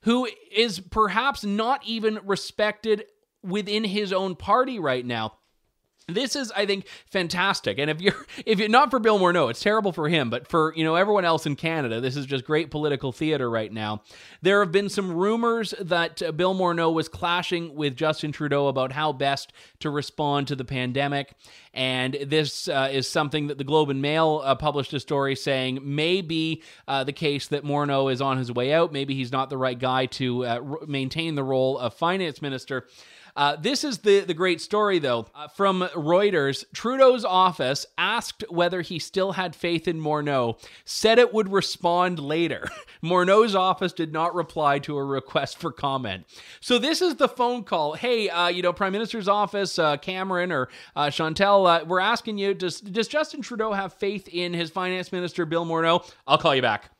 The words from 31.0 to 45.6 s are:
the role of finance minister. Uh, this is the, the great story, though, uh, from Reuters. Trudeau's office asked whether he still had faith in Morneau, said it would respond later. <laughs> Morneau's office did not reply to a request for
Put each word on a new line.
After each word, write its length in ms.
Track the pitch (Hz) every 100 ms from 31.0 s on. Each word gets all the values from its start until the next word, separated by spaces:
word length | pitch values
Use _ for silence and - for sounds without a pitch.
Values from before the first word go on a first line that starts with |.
| 131 156 165
the 80 | 147
role 340 | 135 135 131 131
of 180 | 123
finance 460 | - 170 190 175 131
minister. 460 | 143 131 - 131 - - - - - -
Uh, 180 | 143
this 300 | 151 175 277
is 140 | 294 214
the, 220 | 208 196
the 120 | 175
great 300 | 160 185 165
story, 360 | - 208 208 185
though, 280 | 139 117 110
uh, 120 | - 151
from 360 | - 196 185 180
Reuters. 720 | 160 151 175 208 180 139 139 -
Trudeau's 500 | - 226 269 262 254
office 600 | 208 185 185 170 127 139 - -
asked 440 | 180 226 - - 214
whether 320 | 170 175 185
he 180 | 165 170
still 340 | - 196 190
had 220 | 190 180
faith 320 | 147 175 170 170
in 140 | 160
Morneau, 580 | 156 151 147 139 117 113 - - -
said 320 | - 214 226
it 160 | 240
would 180 | 214 196
respond 680 | 196 - - 175 175 180 170
later. 480 | 143 156 170 123 - 622
<laughs> 180 | - -
Morneau's 500 | 165 180 180 202 226
office 380 | 196 185 180 185
did 180 | - 156
not 240 | 160 170
reply 440 | 175 160 170 147 143
to 180 | 139 147
a 80 |
request 540 | 139 135 - 156 139
for 120 | -